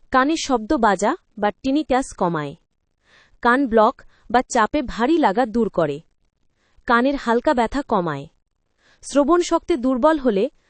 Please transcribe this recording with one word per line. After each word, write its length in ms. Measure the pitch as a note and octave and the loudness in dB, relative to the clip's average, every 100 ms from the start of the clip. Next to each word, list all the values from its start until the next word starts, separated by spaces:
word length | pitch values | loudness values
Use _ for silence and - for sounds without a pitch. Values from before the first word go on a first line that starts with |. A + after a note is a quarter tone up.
| _ | _
কানে 240 | C4 C#4 E4 - | 0 2 0 -2
শব্দ 280 | B3 G#3+ | -2 0
বাজা 420 | D#4 G#3+ F#3 G#3 F4+ _ - | 2 2 2 0 -2 _ -4
বা 140 | G#3 | -4
টিনিটাস 600 | - C4+ C#4+ - B3+ C4+ | -2 -2 -2 0 -2 -2
কমায়, 420 | - F3+ D#3+ D3 D#3+ _ _ _ _ _ _ _ _ | -4 -4 -2 -6 -12 _ _ _ _ _ _ _ _
কান 260 | A#3+ B3+ C4+ | 0 0 2
ব্লক 340 | A3 A3 - - _ - | 2 2 0 -12 _ -4
বা 100 | A#3+ | -2
চাপে 400 | - A#3 G#3+ D4+ | 0 0 0 -2
ভারী 360 | A#3 G3 B3 E4 | -4 -2 0 2
লাগা 280 | A3+ A3+ B3 | 2 0 -2
দূর 240 | A3+ G3+ | -2 -2
করে, 320 | - D3+ C#3+ - _ _ _ _ _ _ _ - | -2 -2 -4 -14 _ _ _ _ _ _ _ 0
কানের 300 | A#3 C4 C#4 | 2 2 0
হালকা 380 | A#3 A#3 D#4 | -2 0 0
ব্যথা 280 | B3 A3 C4+ | 0 -2 -4
কমায়, 460 | - G#3 E3+ C#3 D3 _ _ _ _ _ _ _ | -4 -2 -2 -6 -12 _ _ _ _ _ _ _
শ্রবণ 400 | - C#4 C#4 F4 | -4 0 2 2
শক্তি 340 | E4+ E4 - D#4+ | 2 -2 -2 -2
দুর্বল 400 | B3+ B3+ D4+ D#4 | -2 0 2 2
হলে 320 | C4 G3 C4 - _ | 0 -2 -2 -6 _